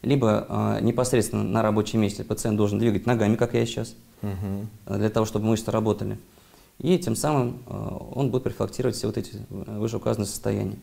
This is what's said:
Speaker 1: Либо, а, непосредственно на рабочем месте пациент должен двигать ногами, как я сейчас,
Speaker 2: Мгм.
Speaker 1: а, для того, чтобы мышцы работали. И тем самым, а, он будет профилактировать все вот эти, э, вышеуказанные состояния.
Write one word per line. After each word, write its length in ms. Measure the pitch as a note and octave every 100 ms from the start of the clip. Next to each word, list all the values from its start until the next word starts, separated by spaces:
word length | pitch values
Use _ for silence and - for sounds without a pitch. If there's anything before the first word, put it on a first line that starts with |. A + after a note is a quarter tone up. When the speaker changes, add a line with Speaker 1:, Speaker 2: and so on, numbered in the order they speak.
Speaker 1:
Либо, 420 | A2+ C#3 A2+ G#2+ -
а, 320 | G#2+ G#2+ G#2+
непосредственно 640 | A2 A#2 B2+ B2 G#2 G#2+
на 180 | G#2 A2
рабочем 360 | A2 G#2+ G#2 A2+
месте 220 | G2+ G#2
пациент 320 | G#2+ G#2+ A#2 G#2+
должен 200 | G#2 G2+
двигать 280 | A#2 G2+ A#2
ногами, 280 | B2 G#2 A2+
как 200 | A#2 A#2
я 100 | A#2
сейчас, 300 | - A2+ - - -
Speaker 2:
Мгм. 460 | G#2 F#2+ G2 G2 G#2+ - -
Speaker 1:
а, 120 | G2+
для 120 | G#2+
того, 160 | A2+ A2
чтобы 200 | G#2+ G#2+
мышцы 240 | A2 A2+
работали. 480 | A2+ A2 G#2 G#2 G#2 - - - - - _
И 200 | D3+ F3+
тем 160 | F3+ A2
самым, 480 | D3 D3 A#2+ A#2+ -
а, 320 | G2+ G#2 - -
он 160 | - C3+
будет 140 | B2
профилактировать 520 | - - G2+ - B2+ -
все 120 | A2
вот 100 | G#2+
эти, 140 | G2 G#2 G#2+
э, 300 | G2 - G#2+
вышеуказанные 480 | A2 A2+ A2+ A2 G2+
состояния. 500 | - A2 G2+ G2+ G#2+